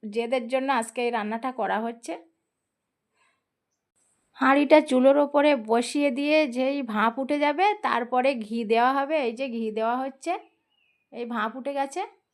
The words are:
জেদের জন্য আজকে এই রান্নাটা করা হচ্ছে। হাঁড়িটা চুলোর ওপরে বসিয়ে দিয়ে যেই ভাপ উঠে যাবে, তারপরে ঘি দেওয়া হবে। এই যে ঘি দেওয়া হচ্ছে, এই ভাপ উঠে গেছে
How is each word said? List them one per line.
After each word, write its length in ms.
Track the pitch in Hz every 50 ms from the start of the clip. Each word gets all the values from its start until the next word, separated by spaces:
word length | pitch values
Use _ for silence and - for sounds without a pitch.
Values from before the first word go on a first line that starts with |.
| - 214 202
জেদের 300 | 226 233 233 254 262 233 226
জন্য 200 | 254 262 262 269 277 247
আজকে 200 | 220 226 - -
এই 80 | 240 240
রান্নাটা 400 | 233 226 208 208 214 226 233 262
করা 260 | 254 254 214 185 190 208
হচ্ছে। 320 | 226 233 240 233 - - 339 - 330 _ _ _ _ _ _ _ _ _ _ _ _ _ _ _ _ _ _ _ _ _ _ _ _ _ _ _ _ _ _ _ _ _ _ _ _ _ _ _ _ _ _ -
হাঁড়িটা 380 | 262 262 277 285 294 277 302 302 302 302
চুলোর 260 | 254 254 254 269 277 285 294
ওপরে 240 | 277 285 294 285 302 294 254 214
বসিয়ে 460 | 214 226 233 240 - - 294 285 285
দিয়ে 280 | 240 269 285 294 302 311 311 269 233
যেই 220 | 247 262 269 277 285 269 220
ভাপ 220 | 208 214 208 226 226 269
উঠে 180 | 269 254 294 294
যাবে, 280 | 294 294 294 302 370 415 415 415
তারপরে 480 | 415 - - 233 247 240 254 254 247 269 285 240 214
ঘি 120 | 208 226 233 233
দেওয়া 280 | 202 226 226 240 254 269
হবে। 220 | 277 277 277 320 311 269
এই 80 | 233 233
যে 100 | 233 269 269 233
ঘি 100 | 233 226 220 214 214
দেওয়া 180 | 220 226 240 247
হচ্ছে, 340 | 262 277 269 _ - 330 349 440 - _ _ _ _ _ _ _ _ _ _ _ _ _
এই 120 | - 233 233
ভাপ 240 | 226 240 226 208 226 220
উঠে 160 | 262 254 285 277 277
গেছে 240 | 269 277 - 349 392 415 _ _ _ _